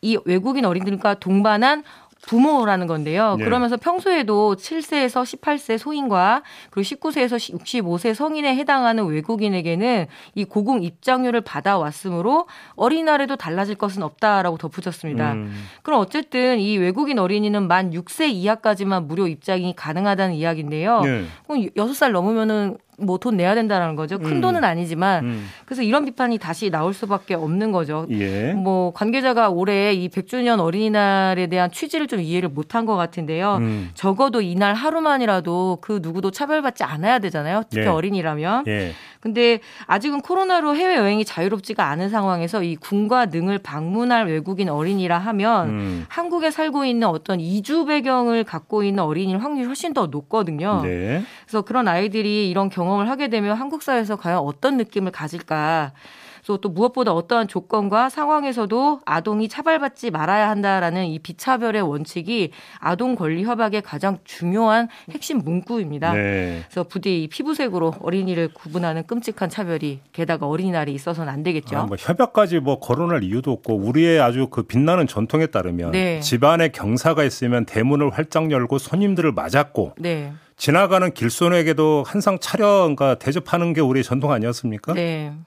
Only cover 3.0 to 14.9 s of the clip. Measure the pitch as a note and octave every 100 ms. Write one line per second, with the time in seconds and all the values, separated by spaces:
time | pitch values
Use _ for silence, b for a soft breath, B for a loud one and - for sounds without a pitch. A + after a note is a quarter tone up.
3 | D3+ E3+ A3 G3 G#3+ B3 A#3+ A#3+ E4 F4+
4 | F#4+ E4+ G#3 G#3 G#3+ F#3+ - D#4+ D4+ D4
5 | B3+ B3+ B3 - - D4 - A3+ D4 D4+
6 | C4+ G3 F#3 B3 B B B - G3 C#4+
7 | D#4+ D4+ B3 A#3 - E3 - B3 F3+ F3
8 | A3+ A3 D4 D#4 C#4+ B3+ D4 C#4 A#3+ A3+
9 | G3 D3+ D3+ A3+ G#3 F#3 E3 E3+ A#3 A#3
10 | D#3+ B B - G3 G#3+ G#3 B3+ E3+ -
11 | B3 B3+ B3+ A#3 - D3+ E3+ G3 D3+ D3
12 | F#3+ F3 G3 D4+ F4 B B - A#3 D#4+
13 | D#4+ D4 C#4 C4+ D#3+ E3+ G3+ G3+ G3+ F#3+
14 | D#3 - A3 G3+ F3+ D#3+ E3 - F3+